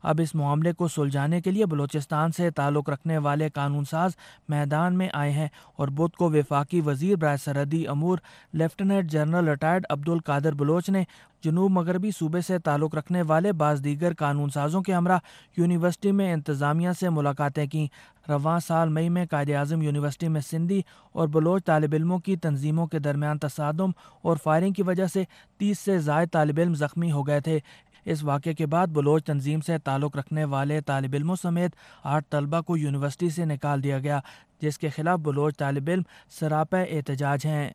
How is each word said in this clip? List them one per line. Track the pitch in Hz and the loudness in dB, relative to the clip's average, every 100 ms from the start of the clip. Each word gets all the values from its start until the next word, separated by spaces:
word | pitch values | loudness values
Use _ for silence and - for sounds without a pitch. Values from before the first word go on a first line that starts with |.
اب | 165 156 | 0 0
اس | 160 | 0
معاملے | 156 143 147 165 | 0 0 2 0
کو | 165 175 | 0 -2
سلجھانے | - 143 139 143 175 | 0 0 0 0 0
کے | 185 | 0
لیے | 208 214 | 0 0
بلوچستان | 151 143 156 139 151 160 | 0 -2 -4 -4 0 0
سے | 160 170 | 0 -2
تعلق | 160 143 147 147 | 0 0 0 -2
رکھنے | 139 165 160 | -4 -2 0
والے | 147 147 156 | 0 0 -2
قانون | 143 143 143 | -2 -2 -2
ساز | 143 160 185 - - - - | -2 0 -2 -2 -16 -20 -4
میدان | 147 143 151 180 180 | -2 0 0 2 2
میں | 185 | 0
آئے | - 147 | -2 -2
ہیں | 143 151 - - - | 0 -4 -6 -20 -6
اور | 139 | -4
بدھ | 139 165 - | 0 -2 2
کو | 175 | 2
وفاقی | 156 139 143 143 175 | 4 2 0 0 0
وزیر | 151 135 175 202 | 0 0 0 2
برائے | 156 143 | 2 0
سرحدی | - 139 143 165 160 | -2 -2 0 -2 -2
امور | 143 165 180 - - - | -2 0 -2 -4 -20 -8
لیفٹیننٹ | 156 160 - 190 196 175 | -2 -2 0 0 0 0
جنرل | 156 151 170 165 | 0 2 2 2
ریٹائرڈ | 143 160 180 190 | 2 2 0 0
عبد | 143 147 | -4 0
القادر | 170 160 143 156 | -2 0 0 0
بلوچ | 147 143 170 175 | 0 2 2 2
نے | 190 180 - - _ | 0 0 -6 -20 _
جنوب | 165 165 196 | -2 2 4
مغربی | 185 170 180 208 - | 2 2 0 -2 -2
صوبے | 160 170 | -2 -2
سے | 170 185 | -2 -2
تعلق | 165 147 151 | 0 0 0
رکھنے | 156 - 180 | -2 -2 -2
والے | 160 156 190 | 2 2 2
بعض | 175 151 147 | 2 2 2
دیگر | 143 147 175 | -2 0 -2
قانون | 165 147 147 147 | 0 -2 0 -2
سازوں | 147 143 175 | -2 0 0
کے | 185 | 0
ہمراہ | 180 175 180 - - - - | 0 2 2 0 -20 -12 0
یونیورسٹی | 175 175 175 170 202 | 2 4 0 0 0
میں | 196 190 | 2 2
انتظامیہ | 165 143 143 143 156 175 175 | 0 -2 -2 0 2 0 0
سے | 185 | 0
ملاقاتیں | 156 143 135 147 143 147 | 0 0 0 -2 -2 -2
کیں۔ | 156 151 - - _ - | -2 -4 -6 -20 _ -4
رواں | 147 147 170 | 0 2 0
سال | - 165 165 | 0 2 2
مئی | 156 170 | 2 0
میں | 175 175 | 0 0
قائد | 151 143 | -2 0
اعظم | 143 143 160 | 0 0 0
یونیورسٹی | 151 147 147 135 165 | 0 0 -2 -2 -2
میں | 156 | -2
سندھی | 135 160 170 196 - - _ | -2 -2 0 0 -2 -12 _
اور | - 160 | -2 0
بلوچ | 156 160 190 | 2 2 2
طالب | 180 156 151 | 2 2 2
علموں | 156 165 180 | 0 0 0
کی | 165 185 | 0 -2
تنظیموں | 165 139 147 156 165 | 0 -2 0 0 0
کے | 160 | -2
درمیان | 147 143 147 151 | -2 -2 -2 -2
تصادم | 147 - 147 156 190 175 - _ | -4 -4 -4 0 -2 -2 -10 _
اور | 165 165 | -2 0
فائرنگ | - 156 190 | 2 2 2
کی | 196 | 0
وجہ | 185 180 185 | 0 2 0
سے | 190 185 - - _ | 0 -4 -8 -20 _
تیس | 202 208 | -2 -2
سے | - 190 | 0 0
زائد | 151 151 170 | 2 2 2
طالب | 165 151 147 | 2 2 2
علم | 175 | 2
زخمی | 160 147 - 170 | 2 -2 -2 0
ہو | 147 139 | 0 2
گئے | 147 | 0
تھے۔ | 151 160 - - _ _ | 0 -2 -4 -20 _ _
اس | - 160 | -6 -4
واقعے | 151 143 165 | 0 -2 -2
کے | 156 156 | -2 0
بعد | 165 180 | 2 2
بلوچ | 151 143 156 | 2 4 2
تنظیم | 151 143 135 156 | 2 -2 0 -2
سے | 151 165 | -2 -4
تعلق | 135 135 147 143 | -2 -2 -2 -4
رکھنے | 135 156 | -6 -4
والے | 151 135 139 151 | -2 -2 -2 -2
طالب | 147 139 131 | -2 -2 -2
علموں | 143 151 185 | -2 -2 -2
سمیت | 180 170 180 - - - | -2 0 -2 -4 -20 -14
آٹھ | 143 147 147 | -2 -2 -2
طلبہ | 147 143 165 | -4 0 -2
کو | 160 170 | -2 -2
یونیورسٹی | 147 139 143 135 175 | 0 -2 -4 -2 -4
سے | 160 | -2
نکال | 165 143 147 143 | -2 -2 -2 0
دیا | 139 139 | 0 -2
گیا، | 143 143 - - _ _ | -2 -4 -4 -20 _ _
جس | 151 143 | -4 -4
کے | 156 | -6
خلاف | 139 156 180 | -2 0 0
بلوچ | 151 143 151 143 | 0 0 0 -2
طالب | 139 139 139 | -4 -2 -2
علم | 185 175 - - - | -2 -2 -10 -20 -6
سراپا | 160 151 139 185 | -2 0 0 0
احتجاج | 185 156 143 135 143 143 156 | 0 -4 -4 -2 0 0 0
ہیں۔ | 151 143 | -2 -4